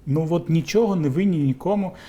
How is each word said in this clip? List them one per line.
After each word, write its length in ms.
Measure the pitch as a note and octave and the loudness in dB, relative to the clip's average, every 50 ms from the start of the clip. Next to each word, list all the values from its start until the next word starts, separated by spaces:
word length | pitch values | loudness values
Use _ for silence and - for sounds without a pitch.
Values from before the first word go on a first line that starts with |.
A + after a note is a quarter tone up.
| - C#3+ | -6 -2
Ну 180 | C3+ D#3 D#3+ D#3 | -2 0 0 0
от 200 | E3+ E3+ E3+ - | 0 -2 0 0
нічого 460 | D#3+ E3 C#3+ - - G#3+ A#3 G3+ G3 | 0 0 0 2 2 2 2 2 2
не 140 | F3 D3+ C#3+ | 0 0 0
винні 280 | C3 E3+ G3+ G3+ F3 D3+ | 0 0 2 2 2 2
нікому, 540 | C#3+ C3+ C3 - - F3 G#3 G#3 G3 F3 - - - | 2 0 0 -2 -2 -2 0 0 -2 -4 -8 -12 -18